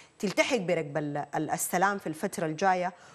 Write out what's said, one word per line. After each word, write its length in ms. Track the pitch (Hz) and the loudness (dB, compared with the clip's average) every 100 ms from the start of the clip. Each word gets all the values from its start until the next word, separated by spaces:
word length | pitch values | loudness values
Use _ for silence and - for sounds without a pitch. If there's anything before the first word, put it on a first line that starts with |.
| - - | -20 -6
تلتحق 380 | 196 311 302 240 | -2 2 2 2
بركب 400 | 175 165 147 151 | 2 0 0 -2
ال-، 300 | 147 143 139 | -2 -4 -4
ال-، 160 | 160 151 | -4 -2
السلام 480 | 165 - - 196 196 | -2 0 2 2 2
في 80 | 175 | -4
الفترة 400 | 156 196 - 160 | -4 -6 -2 -4
الجاية، 480 | 156 196 185 180 - - | 2 2 2 0 -6 -20